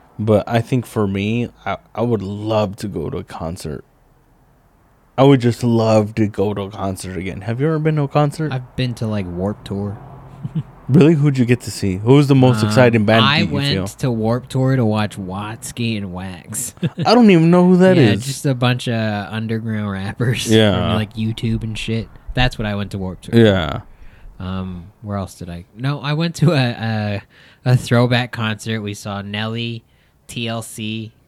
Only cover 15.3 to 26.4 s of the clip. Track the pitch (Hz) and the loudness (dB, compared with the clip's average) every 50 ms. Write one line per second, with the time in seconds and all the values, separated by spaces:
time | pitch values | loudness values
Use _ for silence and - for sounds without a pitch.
15.3 | 92 98 104 107 110 - - - - - 117 113 110 101 101 92 87 90 95 95 | -8 -8 -8 -10 -12 -12 -14 -12 -8 -4 -4 -4 -4 -4 -6 -8 -8 -10 -10 -10
16.3 | 90 82 - - 110 - - - - - 175 143 - - 151 - 220 247 233 202 | -12 -14 -14 -12 -10 -10 -10 -10 -8 -6 -6 -6 -4 -2 2 4 6 6 8 8
17.3 | 185 165 165 165 175 180 180 180 185 175 185 185 185 175 131 104 101 104 123 139 | 8 8 6 6 6 6 6 6 6 6 6 6 6 6 6 4 4 2 -2 -6
18.3 | 131 - - 143 131 123 127 123 123 123 - 127 117 113 110 110 104 104 98 - | -8 -4 -2 -2 -2 0 0 0 0 0 -2 -4 -2 -2 -2 -2 -4 -4 -6 -6
19.3 | 107 110 113 113 113 113 113 113 110 107 104 101 98 95 95 101 - - 123 135 | -8 -8 -6 -4 -6 -4 -4 -4 -4 -4 -4 -4 -4 -4 -6 -8 -6 -4 -2 -2
20.3 | 113 - - 117 110 110 110 104 90 90 87 85 90 107 107 101 - 110 110 110 | -2 -2 2 4 6 6 6 6 4 2 2 0 0 0 -2 -4 -6 -4 -4 -4
21.3 | 110 - - 113 113 110 113 110 107 - - 113 113 113 98 - - - - - | -4 -4 -2 -2 -2 -2 -4 -6 -8 -8 -6 -4 -4 -4 -6 -8 -14 -20 -14 -6
22.3 | - 127 127 123 - - 107 104 101 101 101 92 - 98 92 92 87 - - - | -2 0 0 0 -2 -4 -6 -4 -4 -4 -6 -6 -6 -8 -8 -8 -10 -10 -8 2
23.3 | 117 117 113 107 95 90 80 71 - - - - - - - - - - - - | 4 6 8 8 6 4 0 -2 -4 -8 -10 -14 -20 -20 -20 -20 -20 -20 -20 -20
24.3 | - - 92 92 95 95 92 92 90 87 85 101 _ _ 110 104 101 98 92 - | -16 -12 -10 -8 -8 -8 -8 -10 -10 -14 -16 -18 _ _ -10 -8 -6 -6 -6 -8
25.3 | - - 87 87 85 87 90 _ _ 110 127 139 147 135 127 143 151 156 165 170 | -10 -16 -14 -14 -12 -14 -16 _ _ -8 -6 -6 -6 -4 -4 -4 -4 -2 -4 -4
26.3 | 165 - | -2 2